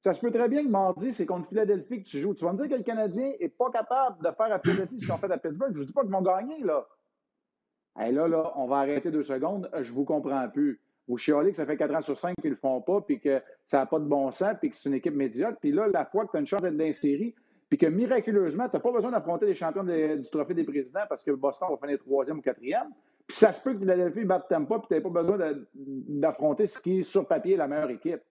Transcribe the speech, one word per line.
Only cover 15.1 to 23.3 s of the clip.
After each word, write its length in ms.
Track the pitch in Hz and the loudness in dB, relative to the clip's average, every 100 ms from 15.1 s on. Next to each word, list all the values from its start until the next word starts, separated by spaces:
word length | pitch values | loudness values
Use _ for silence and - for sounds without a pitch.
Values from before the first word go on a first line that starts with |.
| 147 | 0
médiocre. 420 | 135 113 202 220 | -2 0 -4 -2
Puis 120 | 147 | 0
là, 160 | 147 214 | 2 2
la 180 | 180 143 | 2 0
fois 200 | 196 202 | -2 -2
que 60 | |
t'as 80 | 160 | -2
une 80 | 143 | -2
chance 140 | 190 | -2
d'être 160 | 180 151 | -2 0
dans 60 | |
les 100 | 156 | -2
séries, 420 | 143 147 143 233 - _ _ _ | 0 0 0 -2 -6 _ _ _
puis 80 | 143 | 4
que 80 | 165 | 4
miraculeusement, 840 | 170 240 254 220 202 180 151 247 | 4 2 2 4 2 2 0 0
t'as 100 | - | 0
pas 120 | 240 | 0
besoin 200 | 247 220 | 0 0
d'affronter 340 | 240 160 170 208 | -2 -2 0 0
les 100 | 170 | 0
champions 280 | 165 160 | -2 -2
de, 320 | 185 170 156 151 | 0 0 2 0
du 120 | 127 | -2
Trophée 240 | 156 147 | -4 -2
des 100 | 170 | -2
Présidents 400 | 151 143 127 151 202 | 0 -2 -4 -4 -4
parce 140 | 139 | -4
que 80 | - | -2
Boston 360 | 139 139 139 185 | 0 0 -2 -4
va 80 | 139 | -4
finir 200 | 143 139 | -2 -4
troisième 380 | - 139 131 156 | 0 0 0 -2
ou 20 | |
quatrième. 480 | - 127 127 196 302 - _ _ | -4 -4 -2 -4 -4 -12 _ _
Puis 100 | _ | _